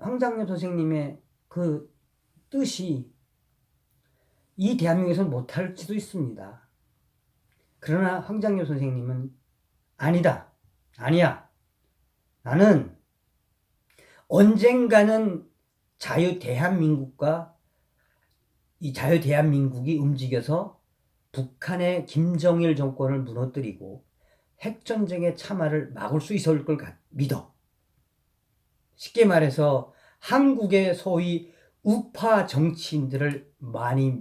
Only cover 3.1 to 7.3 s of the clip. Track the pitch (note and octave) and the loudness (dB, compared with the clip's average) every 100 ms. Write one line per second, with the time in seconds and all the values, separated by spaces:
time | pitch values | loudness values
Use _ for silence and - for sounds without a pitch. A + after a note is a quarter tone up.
3.1 | _ _ _ _ _ _ _ _ _ _ | _ _ _ _ _ _ _ _ _ _
4.1 | _ _ _ _ - G3+ B3 E3 E3+ F3+ | _ _ _ _ -4 -2 0 0 2 0
5.1 | F3 F#3 B2 B2 - - F#3 E3 G#3 - | 0 0 -4 -6 -6 -6 -10 -10 -8 -8
6.1 | F#3 B2 G2+ F#2+ A#2+ _ _ _ _ _ | -8 -8 -8 -16 -20 _ _ _ _ _
7.1 | _ _ | _ _